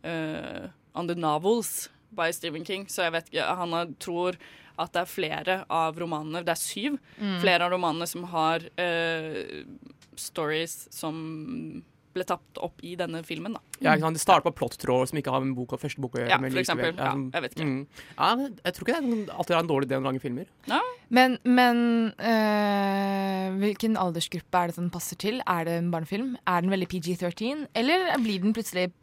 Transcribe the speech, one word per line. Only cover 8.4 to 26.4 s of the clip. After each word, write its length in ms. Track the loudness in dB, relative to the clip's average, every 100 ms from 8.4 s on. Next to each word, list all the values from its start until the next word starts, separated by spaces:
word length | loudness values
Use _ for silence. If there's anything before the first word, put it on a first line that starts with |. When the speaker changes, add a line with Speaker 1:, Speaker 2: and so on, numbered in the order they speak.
| 2 2 -4 -4
Speaker 1:
eh, 880 | -2 0 0 -2 -4 -8 -8 -10 -12 -16 -20 -20 -20 -12
stories 720 | -8 -4 0 0 -2 -8 -12
som 920 | -8 -6 -6 -8 -8 -8 -8 -8 -12 -16 _ _
ble 100 | -8
tatt 360 | -4 -4 _ -8
opp 160 | -8 -8
i 80 | -14
denne 300 | -6 -4 -6 -8
filmen, 280 | -8 -6
da. 60 | -10 _ -2
Speaker 3:
Ja, 120 | 4 4
ikke 60 |
sant? 120 | 4
Det 80 | 2
starter 300 | 6 8 6
på 20 |
plottråd 560 | 0 -4 -2 2 2 2
som 80 | -2
ikke 140 | 0
har 100 | 0
med 140 | 0 -2
boka, 220 | -4 -6
første 180 | -6 -6
boka 200 | -4 -2
å 20 |
gjøre, 80 | 2
Speaker 1:
Ja, 80 | 4
Speaker 3:
men 140 | 4
Speaker 1:
for 80 | 0
Speaker 3:
likevel. 320 | 0 0 0
Speaker 1:
eksempel. 40 | 0
Speaker 3:
Ja, 60 | 0
Speaker 1:
Ja, 60 |
Speaker 3:
som, 200 | 0 -2
Speaker 1:
jeg 100 | -4
vet 140 | -4 -2
ikke. 100 | -2
Speaker 3:
mm. 220 | -2 -6 -14 -18 0
Ja, 160 | 2 2
men 240 | -2 -4
jeg 100 | -6 -4
tror 80 | -2
ikke 80 |
det 40 | 0
er 100 | 0
noen, 220 | -2 -2
alltid 200 | -4 0 2
er 40 |
en 80 | 4
dårlig 180 | 2 2
idé 100 | 0
å 60 |
lage 180 | 0 -2
filmer. 240 | -4 -6 -10 _ -2
Speaker 1:
Ja. 120 | 0 0 -6 _
Speaker 2:
Men, 300 | 6 6 4
men, 680 | 4 6 6 6 4 4 2 -2
eh, 1300 | 2 4 4 4 2 2 2 0 0 0 0 -2 -2 0
hvilken 400 | 0 2 0 2
aldersgruppe 640 | 0 0 -4 -6 0 0
er 60 | 0
det 80 | -2
den 120 | -4
passer 240 | -4 -8 -4
til? 240 | -2 -2 0
Er 180 | 0 0
det 120 | 0
en 100 | 0
barnefilm? 440 | -2 -2 -4 -4 -4